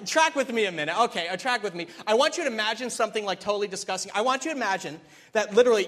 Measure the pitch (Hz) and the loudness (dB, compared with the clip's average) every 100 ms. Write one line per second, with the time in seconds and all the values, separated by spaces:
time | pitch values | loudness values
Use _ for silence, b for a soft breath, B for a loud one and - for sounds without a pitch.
0 | 185 311 320 294 254 233 196 165 151 185 | -2 2 2 2 -2 0 0 -2 -2 0
1 | 233 196 170 185 262 240 202 170 165 B | 0 0 -4 -4 -2 -2 -2 -8 -10 B
2 | - 226 302 320 294 220 214 233 247 - | 0 4 4 0 -2 -2 -2 -2 -4 -2
3 | 220 214 202 180 208 202 202 180 - 185 | -2 -2 -4 -4 -2 -2 -4 -6 -6 -6
4 | 196 202 247 262 320 285 214 190 160 156 | -4 0 2 0 -2 -2 -2 -2 -4 -12
5 | B B B 214 214 202 247 214 | B B B 0 4 6 6 4